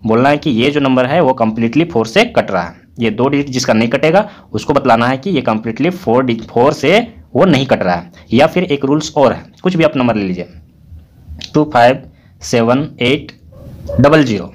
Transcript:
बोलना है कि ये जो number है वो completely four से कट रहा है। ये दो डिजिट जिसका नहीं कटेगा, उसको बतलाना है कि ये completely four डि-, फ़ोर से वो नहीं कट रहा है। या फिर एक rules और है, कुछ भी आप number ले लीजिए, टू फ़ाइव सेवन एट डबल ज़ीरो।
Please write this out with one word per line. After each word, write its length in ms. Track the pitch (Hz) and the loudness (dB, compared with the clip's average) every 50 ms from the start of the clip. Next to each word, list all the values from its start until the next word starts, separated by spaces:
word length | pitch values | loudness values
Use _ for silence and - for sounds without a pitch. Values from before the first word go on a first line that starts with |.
| - | -2
बोलना 220 | 110 113 117 127 139 | 0 0 2 4 2
है 100 | 147 147 | 2 0
कि 120 | - 160 131 | 0 -2 0
ये 180 | 110 123 143 | 2 0 0
जो 100 | 143 147 | 0 0
number 260 | 139 135 131 127 127 | 0 0 0 0 0
है 140 | 123 143 175 | 0 0 0
वो 160 | 170 131 127 - | 2 0 2 0
completely 500 | 117 110 110 113 117 117 117 147 170 165 - | 0 -2 0 -2 -4 -2 0 0 -2 0 0
four 140 | 117 110 | -2 -2
से 180 | 220 - 190 240 | 0 0 0 0
कट 240 | 240 - - - - | 2 0 -2 -2 -2
रहा 120 | 208 180 175 | -4 -4 -4
है। 140 | 85 - - _ _ _ - | -6 -12 -20 _ _ _ -4
ये 100 | 117 113 104 | -4 -4 -2
दो 160 | 110 120 135 | 0 -2 0
डिजिट 220 | 143 143 143 143 | 0 -2 -4 -4
जिसका 220 | 127 127 - - 120 | -4 -6 -2 0 0
नहीं 160 | 110 113 117 | 0 2 0
कटेगा, 400 | - - - 156 160 196 214 208 - - - _ - | 0 0 0 2 2 2 0 -2 -8 -20 -20 _ -10
उसको 200 | 107 - - 147 | -8 -4 0 -2
बतलाना 340 | 180 - 131 117 117 117 | 0 2 2 2 2 2
है 120 | 123 131 127 | 0 -2 -2
कि 120 | - 202 | -4 -4
ये 120 | 185 143 120 | -4 -2 -2
completely 480 | 117 110 107 110 117 110 - 135 175 185 | -2 -4 -2 -4 -8 -6 -2 -4 -4 -4
four 320 | - - - 113 123 135 | -4 -2 0 0 2 2
डि-, 160 | 127 117 107 110 | 0 -2 -4 -6
फ़ोर 300 | - - 117 120 143 143 | -4 0 2 2 2 2
से 260 | - - 139 180 214 240 - - - - _ - | 0 0 2 2 2 0 -2 -12 -20 -20 _ 0
वो 100 | 123 170 | 2 2
नहीं 220 | 196 156 131 139 | 4 4 2 2
कट 160 | - 120 98 98 | 0 0 0 0
रहा 120 | 92 87 | -2 -2
है। 180 | 85 87 - _ - - _ - | -4 -6 -12 _ -20 -10 _ 2
या 140 | 117 143 | 2 2
फिर 180 | 160 - 180 180 | 2 2 -2 -2
एक 200 | - 147 139 - | -2 -4 -4 -2
rules 280 | 135 143 156 151 - - | -2 -2 -2 -2 -4 0
और 160 | 151 139 120 - | 2 2 2 2
है, 120 | - - - _ _ - | -2 -10 -18 _ _ -6
कुछ 140 | 185 185 | -4 0
भी 80 | 170 165 | 2 0
आप 120 | 147 - | 0 0
number 200 | 139 127 120 113 | 0 -2 0 0
ले 80 | 107 101 | -2 -2
लीजिए, 240 | 95 90 90 87 - - - - _ _ _ _ - - - - _ _ - - - - - - - - | -4 -4 -6 -8 -12 -14 -20 -20 _ _ _ _ -20 -20 -20 -20 _ _ -20 -20 -20 -18 -16 -16 -4 -2
टू 100 | 151 151 | -2 -2
फ़ाइव 380 | 147 - 123 117 120 135 - - - - _ _ _ _ _ - | 2 2 4 4 4 4 0 -6 -18 -20 _ _ _ _ _ -10
सेवन 460 | - - 120 113 113 123 135 151 156 - - 120 | -2 0 0 2 2 0 0 -2 -6 -6 -4 -2
एट 300 | 123 139 151 - - - _ _ - - - - - - - - - | -2 -2 -2 -4 -12 -20 _ _ -20 -20 -20 -20 -20 -20 -18 -12 -8
डबल 320 | - - 127 143 151 156 147 | 0 2 4 4 6 4 2
ज़ीरो। 280 | 123 107 98 85 - - | 2 0 -6 -6 -10 -16